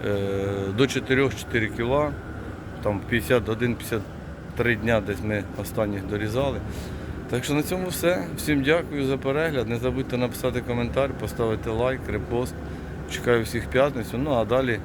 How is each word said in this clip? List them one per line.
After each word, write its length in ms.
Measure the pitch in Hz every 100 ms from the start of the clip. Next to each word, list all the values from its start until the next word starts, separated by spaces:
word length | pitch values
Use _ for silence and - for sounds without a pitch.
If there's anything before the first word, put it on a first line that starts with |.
| 104
Е, 100 | 101 98 98 98 98 98 101
до 100 | 135
чотирьох, 500 | 135 - 131 135 -
чотири 300 | - 117 107
кіла. 440 | - 117 139 147 139 - - - - - -
Там 180 | 104 95 -
п'ятдесят 400 | 120 - 127 110
один, 260 | 110 123
п'ятдесят 280 | 113 - 113 98 - - - - -
три 200 | 120 110
дня 240 | 113 113
десь 220 | 98 95
ми 200 | 107 107 95 -
останніх 460 | 101 - 107 98 95
дорізали. 520 | 104 107 120 139 110 - - - - - - -
Так 140 | 123
що 100 | 127
на 80 | 147
цьому 260 | 147 185 185
все. 380 | - 170 185 175 151
Всім 260 | - 147
дякую 440 | 131 165 160 147 135
за 100 | 135
перегляд. 520 | 135 139 165 143 110
Не 80 | 117
забудьте 400 | 127 127 131 123
написати 440 | 123 - 127 120
коментар, 500 | 123 120 120 123 139 127
поставити 500 | 107 - 113 107 117
лайк, 300 | 113 123 131 -
репост. 460 | 104 - 120 127 - - - - - -
Чекаю 320 | - - 120
всіх 220 | 110 117
в 20 | -
п'ятницю. 520 | 127 143 131 107 120
Ну 140 | 151
а 120 | 123
далі 340 | 104 127 131 107